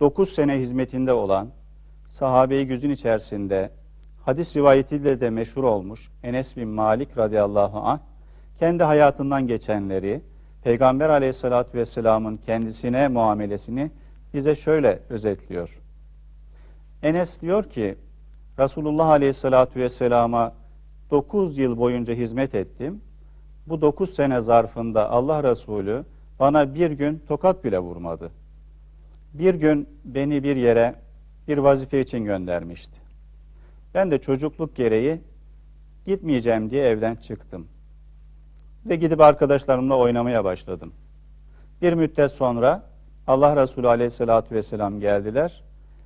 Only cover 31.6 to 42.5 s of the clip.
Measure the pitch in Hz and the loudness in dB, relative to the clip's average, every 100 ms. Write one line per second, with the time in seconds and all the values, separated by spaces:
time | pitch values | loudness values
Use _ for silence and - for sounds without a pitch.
31.6 | 139 135 131 139 127 123 107 98 90 87 | 4 2 0 -2 -2 -4 -4 -4 -4 -6
32.6 | 85 85 - - - - - - - - | -6 -16 -20 -20 -20 -20 -20 -20 -20 -20
33.6 | - - - 180 190 139 - 135 151 - | -20 -20 -6 -2 0 0 0 -2 -4 -6
34.6 | 160 - 120 110 131 165 - - - - | -10 -2 0 0 0 -4 -10 -20 -20 -20
35.6 | - - - - - 196 160 131 117 113 | -20 -20 -20 -20 -8 -6 -2 0 2 0
36.6 | 110 131 131 110 113 117 - 107 - 92 | 0 0 0 0 -2 -6 -12 -16 -14 -18
37.6 | 82 - - - - - - - - - | -18 -20 -20 -20 -20 -20 -20 -20 -20 -20
38.6 | - - 220 170 165 156 151 143 143 139 | -20 -20 -4 0 0 8 6 8 2 2
39.6 | - 127 131 135 120 120 120 117 95 90 | 2 0 2 2 2 2 0 0 -2 -4
40.6 | - 90 85 - - - - - - - | -8 -12 -12 -20 -20 -20 -20 -20 -20 -20
41.6 | - - 175 170 156 156 143 - 131 | -20 -2 0 2 -2 2 0 0 -2